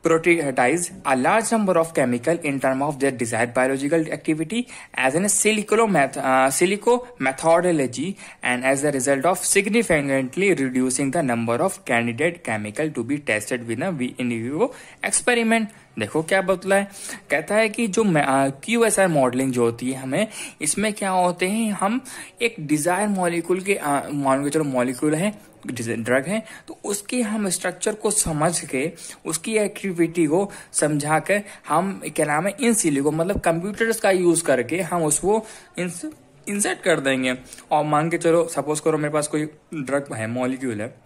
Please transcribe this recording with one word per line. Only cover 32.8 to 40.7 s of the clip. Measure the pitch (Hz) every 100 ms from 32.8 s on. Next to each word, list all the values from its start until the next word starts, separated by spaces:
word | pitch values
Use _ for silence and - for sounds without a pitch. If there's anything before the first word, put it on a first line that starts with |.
| 170 139 143
मतलब | 156 170 185
कंप्यूटर्स | 175 165 190 202 226 220
का | 202
यूज़ | 190 175 165
करके | - 127 120 165
हम | 175 175
उसको | 156 - 180 220 214 - - -
इंस-, | 180 170 311 - _ _ -
इंसर्ट | 202 294 359
कर | 185 151
देंगे। | 135 131 131 127 - - -
और | 151
मान | 151 151 160
के | 165
चलो | 170 165 165
सपोज | - 143 151
करो | 160 156
मेरे | 147
पास | 151 147
कोई | 156 151 - _
ड्रग | 160 127 139 143
है, | 120 110
मॉलिक्यूल | 123 127 131 131